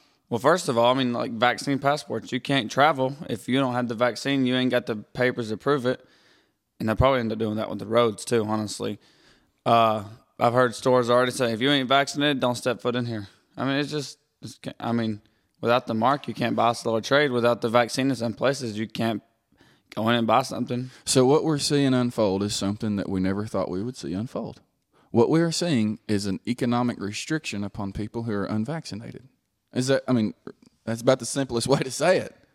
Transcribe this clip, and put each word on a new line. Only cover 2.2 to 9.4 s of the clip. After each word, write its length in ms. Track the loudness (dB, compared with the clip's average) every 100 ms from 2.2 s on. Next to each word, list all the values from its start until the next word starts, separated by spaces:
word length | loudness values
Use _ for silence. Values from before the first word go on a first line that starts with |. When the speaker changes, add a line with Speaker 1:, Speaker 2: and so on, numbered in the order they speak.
| -6
Speaker 1:
You 80 | -6
can't 300 | -2 -2 0
travel 440 | 4 4 4 -2 -4 -8
if 180 | -8 -2
you 100 | 0
don't 140 | 2
have 120 | 0 -2
the 60 |
vaccine. 500 | 0 0 0 -2 0
You 120 | 2 2
ain't 140 | 2
got 140 | 0 0
the 100 | -6
papers 540 | -8 0 0 0 -4
to 60 | -4
prove 300 | 0 0 0
it. 180 | -4 _ _ _ _ _ _ _ _
And 80 | -4
they'll 80 | 2
probably 240 | 4 4
end 120 | 0
up 60 | -2
doing 180 | -2 -2
that 140 | -4
with 80 | -6
the 80 | 0
roads, 380 | 2 2 0
too, 200 | 0 0
honestly. 540 | 2 -2 -4 -6 -6 -8 _ _ _ _